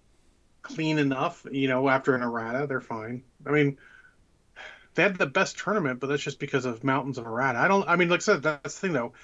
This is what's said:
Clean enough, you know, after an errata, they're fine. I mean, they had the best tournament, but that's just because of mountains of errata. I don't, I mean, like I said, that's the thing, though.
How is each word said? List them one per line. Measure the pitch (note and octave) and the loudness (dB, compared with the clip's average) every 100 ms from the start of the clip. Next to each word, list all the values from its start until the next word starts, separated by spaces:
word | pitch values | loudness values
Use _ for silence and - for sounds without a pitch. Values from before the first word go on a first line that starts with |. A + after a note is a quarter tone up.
| _ _ _ _ _ _ | _ _ _ _ _ _
Clean | - - D#3 D3+ | -14 -4 0 2
enough, | C#3+ C3 E3 - - | 2 0 -2 -4 -8
you | C3+ C3+ | -2 2
know, | B2+ C3+ | 2 2
after | C3 C3 | 2 2
an | B2+ | 2
errata, | A#2+ A#2 A2+ B2 C#3+ | 0 -4 -4 -4 -4
they're | C3 | -6
fine. | - A2+ A2 B2 - _ C#3+ | -6 -8 -8 -12 -14 _ -2
I | |
mean, | D3 C#3+ C#3+ - - - _ _ _ _ - - - - | 2 2 0 -12 -20 -20 _ _ _ _ -20 -20 -20 -8
they | - | 0
had | F3 F#3 | 0 2
the | E3+ | 0
best | F#3 F#3+ - | 2 0 -2
tournament, | - G#3 D3 B2 | -2 0 0 -2
but | C3+ | -2
that's | C#3+ | -2
just | D3 C#3 | -2 -8
because | C#3+ C#3 B2+ | -4 -2 -2
of | A2+ | -2
mountains | C3+ C3+ C#3 B2+ | 0 0 -2 -6
of | A#2 | -6
errata. | A2+ C3+ A#2+ | -2 -2 2
I | D#3 | 4
don't, | G3 F#3 | 4 4
I | E3+ | 2
mean, | F3 | 4
like | F3 | 2
I | |
said, | - F#3+ | 4 2
that's | D3+ D3 D3 - | 2 -2 -6 -6
the | F#3+ | -2
thing, | |
though. | D3+ A#2 - | -2 -2 -8